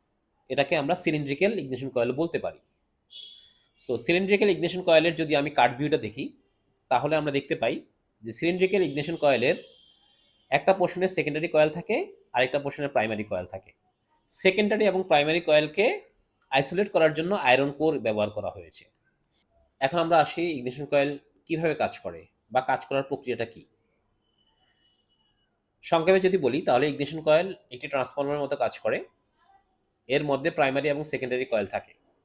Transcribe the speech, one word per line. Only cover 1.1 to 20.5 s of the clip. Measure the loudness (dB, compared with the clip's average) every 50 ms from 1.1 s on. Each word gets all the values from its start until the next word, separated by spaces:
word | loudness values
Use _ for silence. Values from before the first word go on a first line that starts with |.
| -2 -2 -2 -4 -2 0 0 0 0 -2
ইগনিশন | -6 -6 -8 -8 -6 -4
কয়েল | -2 -2 0 0
বলতে | 0 -2 -4 -4 -4 -6
পারি। | -6 -8 -10 -12 _ _ _ _ _ _ _ _ _ _ -20 -20 -20 -20 -20 -20 _ _ _ _ _ _ _ -12 -8
So | -6 -6
সিলিন্ড্রিক্যাল | -2 0 2 2 2 2 2 2 4 4 2
ইগনিশন | 2 0 -2 -4 -4 -2
কয়েলের | 2 4 6 6 6 4 0
যদি | -2 -2 0 0
আমি | 0 0 0
কাট | 2 4 4 4 2 0
ভিউটা | -2 0 0
দেখি, | -2 -2 -4 -8 -8 -10 -10 -12 _ _ _ _ _ _ _ _ _ _ -2
তাহলে | 0 0 0 0 0
আমরা | 0 0 0
দেখতে | -2 -2 -2 -4 -4
পাই | -2 -2 -2 -2 -4 -8 _ _ _ _ _ _ _
যে | -16 -14
সিলিন্ড্রিক্যাল | -8 -4 -2 -2 0 0 0 2 2 2
ইগনিশন | 0 0 -2 -4 -4 -4 -2
কয়েলের | 0 2 2 4 4 2 0 0 -2 -6 -18 _ _ _ _ _ _ _ _ _ _ _ _ _ _ _ -2
একটা | -2 0 2 2
পোর্শনে | 2 2 0 -2 0 -2 -2 -2
সেকেন্ডারি | 0 -2 -2 -2 -2 -4 -2 0
কয়েল | 4 4 4 4
থাকে, | 2 -4 -6 -4 -4 -4 -4 -6 -12 -20 _ _
আরেকটা | -2 0 0 0 0 -2
পোর্শনে | -4 -6 -6 -6 -4 -2
প্রাইমারি | 0 0 0 0 -2 -4 -6
কয়েল | -6 -6 -6 -6
থাকে। | -8 -12 -16 -16 -18 _ _ _ _ _ _ _ _ _ _ _ _
সেকেন্ডারি | -6 -2 0 0 2 2 0 0 0 0 2
এবং | 2 0 0 0
প্রাইমারি | 2 2 2 4 2 0 0
কয়েলকে | 2 4 4 4 2 2 0 0 0 0 0 -4 -10 _ _ _ _ _ _ _ _ -2
আইসোলেট | 0 0 0 0 -2 -2 -2 0
করার | 2 4 4 4 2
জন্য | 0 -2 -2 -2
আয়রন | 0 4 4 4 4 4 0
কোর | -2 -2 0 0 0 0
ব্যবহার | 0 0 0 0 0 -2
করা | -4 -6 -8 -8
হয়েছে। | -10 -12 -16 -18 -20 -20 -20 _ _ _ _ _ _ _ _ _ _ -20 -20 _ _ _ _ _ _ -4
এখন | -2 0 0 0
আমরা | 2 4 4 4
আসি | 4 2 0 -4 -4
ইগনিশন | -4